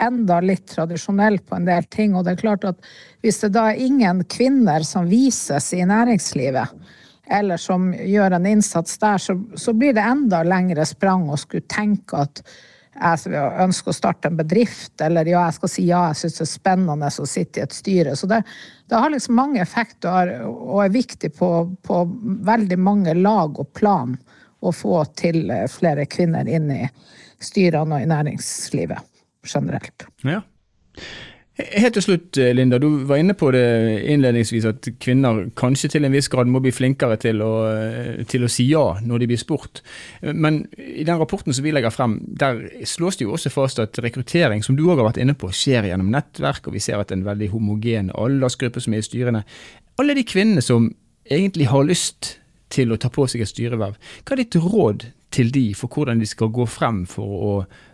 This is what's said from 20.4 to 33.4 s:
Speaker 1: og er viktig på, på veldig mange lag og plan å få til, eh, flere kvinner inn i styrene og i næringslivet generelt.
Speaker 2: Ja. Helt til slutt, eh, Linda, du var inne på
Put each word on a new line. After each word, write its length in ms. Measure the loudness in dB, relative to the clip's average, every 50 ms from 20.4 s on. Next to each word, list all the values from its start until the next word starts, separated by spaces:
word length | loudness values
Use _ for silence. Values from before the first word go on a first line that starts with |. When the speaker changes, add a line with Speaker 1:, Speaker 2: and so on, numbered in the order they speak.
| -8
Speaker 1:
og 320 | -8 -8 -8 -8 -2 0 2 2
er 100 | 2 2
viktig 400 | 0 -2 -4 -6 -8 -8 -6 -4
på, 160 | -2 0 0 2 0 0 -2 -6 -10
på 220 | -6 -2 0 0 0 -2 -4 -6 -6 -6 -4 -2 0
veldig 320 | 0 2 2 2 0 0 2
mange 400 | 2 2 4 2 2 2 2 2
lag 400 | 4 4 4 2 2 0 -2 -6
og 160 | -10 -10 -4
plan 400 | 0 2 2 2 2 0 -2 -6 -8 -10 _ _ -20 -20 _ _ -6
å 160 | -4 -4 -4 -2
få 240 | -2 0 0 0 0 -2 -4 -2
til, 300 | -2 0 0 0 0 -2
eh, 160 | -2 -2 -4 -4 -4
flere 320 | 0 0 0 0 0 -2
kvinner 400 | -4 -2 0 0 0 0 0 -2
inn 240 | 0 0 0 0 0
i 160 | -2 -2 -4 -6 -8 _ -20 -20 -20 -20 -20 -20 _ -18
styrene 560 | -14 -4 0 2 4 4 4 2 0 0 -2 -2
og 80 | 0
i 80 | 0 0
næringslivet 960 | 0 0 -2 -4 -6 -8 -8 -8 -8 -8 -6 -4 -4 -4 -4 -6 -10 -12 _ _ _ _ _ _ _ -12 -6 -4
generelt. 560 | -4 -2 -2 -4 -6 -8 -12 -20 -20 -20 -20 _ _
Speaker 2:
Ja. 220 | -4 -4 -4 -4 -6 _ _ _ _ _ _ _ _ _ _ -20 -20 -18 -18 -18 -20 -20 -20 -20 _ _ _
Helt 400 | -10 -10 -4 2 2 4 4 4
til 80 | 2
slutt, 360 | 2 2 2 0 0 -2 0 2
eh, 80 | 4 4 4 4
Linda, 220 | 4 4 4 4
du 220 | 4 2 2 2 2
var 140 | 2 2 4
inne 140 | 4 4 2
på 140 | 2